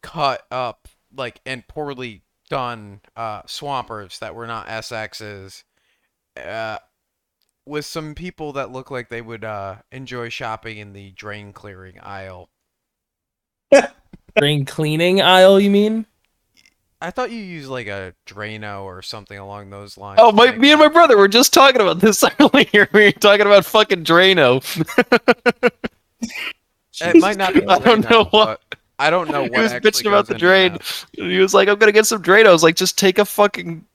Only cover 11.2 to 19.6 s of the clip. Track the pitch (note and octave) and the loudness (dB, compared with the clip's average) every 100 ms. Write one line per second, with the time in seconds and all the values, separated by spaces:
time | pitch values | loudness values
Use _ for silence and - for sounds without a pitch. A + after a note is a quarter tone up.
11.2 | G#2 G#2 G2+ G2+ G#2+ F#2 F#2+ F#2 - G2 | -16 -16 -18 -20 -20 -20 -20 -20 -18 -16
12.2 | F#2+ F2+ F2+ _ _ _ _ _ _ _ | -16 -18 -20 _ _ _ _ _ _ _
13.2 | _ _ _ _ _ C#4 A#3 _ _ - | _ _ _ _ _ 2 2 _ _ -20
14.2 | _ - C#3+ D3 C3 - D#3 D#3 F3 F#3+ | _ -2 0 0 -4 -6 -4 -2 0 0
15.2 | E3+ F#3 F#3 G3 G3+ G3+ G#3 A3 A3 _ | 4 6 6 6 4 2 0 -2 -8 _
16.2 | _ _ _ _ _ _ _ _ E3+ F3+ | _ _ _ _ _ _ _ _ -12 -8
17.2 | B3 A3+ G3 E3+ C3+ C3 G#2+ G2 F#2+ F2 | -8 -8 -14 -14 -12 -12 -10 -10 -12 -16
18.2 | - G2+ G#2 G#2+ G#2+ G2+ G2 F#2 - A2 | -20 -14 -12 -12 -14 -14 -14 -16 -16 -18
19.2 | G2+ G2+ G2 G2+ | -18 -18 -16 -18